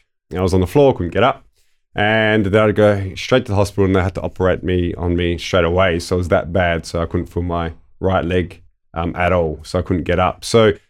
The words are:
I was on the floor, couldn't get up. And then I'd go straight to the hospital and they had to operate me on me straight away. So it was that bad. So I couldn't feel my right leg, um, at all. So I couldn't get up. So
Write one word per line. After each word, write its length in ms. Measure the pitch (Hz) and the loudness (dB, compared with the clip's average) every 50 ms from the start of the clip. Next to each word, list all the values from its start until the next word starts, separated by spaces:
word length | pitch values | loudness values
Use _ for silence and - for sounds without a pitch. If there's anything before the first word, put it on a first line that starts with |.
| _ _ _ _ _ - - | _ _ _ _ _ -10 -6
I 60 | 90 | -2
was 140 | 95 92 90 | -2 0 2
on 80 | 95 90 | 2 0
the 40 | |
floor, 280 | 90 - 147 143 135 120 | 2 2 4 4 4 4
couldn't 180 | - 90 82 85 | 2 -2 -4 0
get 100 | 101 110 | 0 2
up. 220 | 135 131 - _ _ _ _ _ _ _ _ _ _ - | 2 0 -2 _ _ _ _ _ _ _ _ _ _ -4
And 520 | - 104 107 110 110 110 107 107 110 104 | -2 0 2 2 2 2 2 2 2 2
then 160 | 95 95 107 107 | 2 2 4 4
I'd 120 | 107 98 | 4 4
go 400 | 104 104 104 104 98 98 95 - | 4 4 4 4 2 -2 -6 -8
straight 280 | - - - 131 131 120 | -10 -4 0 0 0 0
to 80 | - 101 | 0 0
the 40 | |
hospital 280 | 98 101 - - - 98 | 0 0 0 0 0 2
and 100 | 92 95 | 2 2
they 80 | 95 87 | 2 0
had 120 | 95 - | 0 -2
to 80 | - - | -4 -8
operate 400 | 85 - - 92 92 85 - - | -8 -4 -2 0 0 0 0 -2
me 320 | 92 90 90 87 87 - | -2 -2 0 0 -2 -4
on 200 | - 87 87 87 | -4 -4 -2 -2
me 220 | 87 87 87 87 | 0 -2 -2 -2
straight 300 | 82 - - - 92 85 | -4 -4 -2 0 0 2
away. 320 | 82 87 92 95 92 82 87 | 2 2 2 2 2 0 -2
So 180 | - - 92 | -2 -2 -2
it 40 | 90 | -2
was 80 | 87 78 | 0 0
that 260 | 98 92 - - 90 | 0 0 0 -2 -2
bad. 320 | 95 90 87 85 82 - | 0 0 0 0 -2 -4
So 160 | - - 85 82 | -6 -6 -4 -4
I 20 | |
couldn't 220 | - - 92 80 | -4 -4 -4 -6
feel 160 | - - 87 87 | -6 -6 -6 -6
my 320 | 87 85 85 85 80 78 - _ _ _ - | -4 -4 -4 -6 -6 -8 -12 _ _ _ -6
right 240 | 85 92 95 90 73 | -2 -2 0 0 0
leg, 380 | 85 90 92 85 85 - - - - _ _ _ _ - | 0 -2 -2 -2 -4 -8 -18 -20 -20 _ _ _ _ -8
um, 200 | 82 85 85 - | -6 -6 -6 -4
at 180 | 85 87 87 90 | -2 0 2 2
all. 280 | 90 85 80 73 78 - | 2 0 -2 -4 -8 -10
So 160 | - - 90 | -6 -6 -4
I 40 | 87 | -2
couldn't 220 | - 95 85 73 | -2 -2 -2 -2
get 140 | - 87 87 | -2 0 0
up. 240 | 92 87 - - - | 0 0 -2 -4 -4
So 300 | - - 117 110 107 - - _ _ | 0 2 4 4 4 2 0 _ _